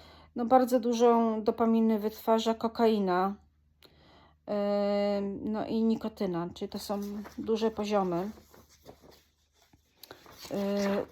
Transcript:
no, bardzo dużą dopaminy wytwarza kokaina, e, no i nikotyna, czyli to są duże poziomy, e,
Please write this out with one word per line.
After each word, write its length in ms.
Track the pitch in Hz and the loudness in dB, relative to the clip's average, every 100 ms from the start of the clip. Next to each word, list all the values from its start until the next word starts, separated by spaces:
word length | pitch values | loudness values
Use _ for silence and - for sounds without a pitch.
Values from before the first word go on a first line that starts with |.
| - - - 240 | -20 -20 -12 -6
no, 80 | |
bardzo 360 | 226 254 240 247 | 4 4 4 2
dużą 640 | 240 233 240 233 226 220 | 2 4 6 6 4 0
dopaminy 540 | 220 226 226 226 220 214 | -2 0 2 4 4 2
wytwarza 560 | 214 - 226 226 226 | -2 -4 0 2 2
kokaina, 800 | 226 226 233 226 214 190 180 196 202 _ _ _ _ - _ - - - _ - | -2 -2 2 2 4 2 0 0 -4 _ _ _ _ -20 _ -20 -20 -20 _ -6
e, 720 | 208 202 202 202 202 202 202 | -2 0 0 0 0 0 0
no 440 | 202 196 214 214 - | -4 -6 -6 -4 -2
i 180 | 220 | 0
nikotyna, 640 | 226 226 220 - 196 170 175 | 2 0 -4 -4 -4 -2 -6
czyli 140 | - 196 | -8 -10
to 100 | 208 | -8
są 220 | - 202 202 208 202 - | -6 -6 -6 -10 -12 -8
duże 320 | 214 220 226 | -2 0 0
poziomy, 600 | 220 208 208 185 170 202 - - - - _ - - - - _ _ _ _ _ _ _ _ - - - - - | -2 -2 0 0 -2 -4 -10 -20 -20 -20 _ -20 -20 -20 -20 _ _ _ _ _ _ _ _ -20 -20 -20 -20 -8
e, 560 | 202 196 202 196 202 - | -6 -2 -2 0 -2 -4